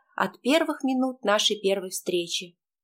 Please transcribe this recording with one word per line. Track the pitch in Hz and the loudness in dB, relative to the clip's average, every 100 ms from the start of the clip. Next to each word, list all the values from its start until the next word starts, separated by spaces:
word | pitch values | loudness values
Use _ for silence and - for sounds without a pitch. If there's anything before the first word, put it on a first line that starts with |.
| _ - | _ -4
от | 190 - | -4 -2
первых | 240 320 320 294 | 2 2 2 -2
минут | 269 262 262 254 | -2 0 0 -2
нашей | 202 214 - 208 | 0 2 2 0
первой | 196 196 185 | 0 0 -2
встречи. | - - 175 170 - 175 _ _ _ | -8 -2 -2 -2 -6 -8 _ _ _